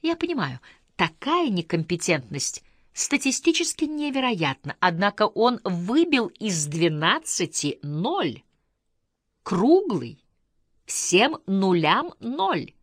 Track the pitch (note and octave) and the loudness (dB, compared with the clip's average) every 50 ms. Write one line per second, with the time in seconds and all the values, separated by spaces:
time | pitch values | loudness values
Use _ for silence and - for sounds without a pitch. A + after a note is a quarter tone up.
0 | - D#4+ E4 E4 - E4+ F4 C#4 F3+ C#3 B2+ B2+ _ - - _ _ _ _ _ | -2 -2 -2 -2 -2 -4 -2 -2 -4 -4 -6 -10 _ -20 -20 _ _ _ _ _
1 | F3+ D#3+ - _ - F3+ E4 F4+ F4 C#4+ G3+ F3 E3+ - - E3 D#3+ - - - | -2 -2 -2 _ -4 -2 0 0 2 0 0 -2 -2 -2 -2 -4 -2 -2 -4 -4
2 | - - E3+ D3+ C3+ G#2+ F#2+ C#3+ C3+ - - - _ _ _ _ _ _ _ - | 0 0 -2 -2 -2 -6 -8 -6 -6 -6 -8 -10 _ _ _ _ _ _ _ -8
3 | - - C#4+ C4+ - C4+ B3 - - E4 E4 E4 F4 E4 - - D#4+ D4 D4+ D4+ | -4 -2 -2 0 0 0 -2 0 0 0 2 2 0 -2 -2 -4 -4 -4 -4 -4
4 | D4 D4 C4 C4+ C4 B3 A#3+ F3+ D#3+ C#3+ C3+ - _ C#3+ - _ - F3+ F3 E3 | -6 -4 -2 -2 0 0 0 0 -2 -2 -2 -4 _ -12 -4 _ 2 2 2 2
5 | F#3+ G3+ G3+ - G#3+ G#3+ - - A3 A#3+ B3 - _ G3+ F#3 E3+ F3 F#3 A#3 D4+ | 0 0 2 2 0 0 2 2 2 2 2 0 _ -4 -4 -4 -2 0 2 2
6 | E4+ F4 D4 B3+ A#3 F#3+ - - - A3 F#3 E3 D3 D3 C#3+ E3 D#3+ E3+ D#3 D3+ | 2 4 4 0 0 0 -6 -6 -4 -2 -2 -2 -4 -4 -2 2 2 2 2 2
7 | D#3 E3+ G#3+ D#4+ D#4+ - - - F#3+ D3+ - - - D3 - - - D3 D3 D3+ | 2 2 2 2 0 -6 -4 -4 -4 -4 -4 -4 -4 -4 -4 -4 -8 -6 -4 -2
8 | F3 B3 F4 G4 G#3+ D#3 A2+ - _ _ _ _ _ _ _ _ _ _ _ _ | -2 -2 -2 -2 -2 -4 -4 -8 _ _ _ _ _ _ _ _ _ _ _ _
9 | _ _ _ _ _ _ _ _ _ - F#3+ F3+ F#3+ B3+ D#4+ F#4+ G#4 F#4 A3+ D#3+ | _ _ _ _ _ _ _ _ _ -4 -2 2 4 6 6 6 4 2 -4 -4
10 | B2 A#2 - _ _ _ _ _ _ _ _ _ _ _ _ _ _ - - - | -4 -6 -14 _ _ _ _ _ _ _ _ _ _ _ _ _ _ -10 -8 -6
11 | - - - F3+ A3 C#4 D#4+ - _ - F#3+ G3 F#3+ F#3+ F#3 E3+ D#3 D3+ E3+ A3+ | -4 2 4 4 4 4 0 -4 _ -2 0 2 4 4 4 4 4 4 4 2
12 | D#4 F4 - _ - A#3 B3+ D4+ F#4+ G4 E4+ - - - _ _ | 2 -4 -10 _ -10 -10 -4 -2 -2 -2 -2 -2 -4 -8 _ _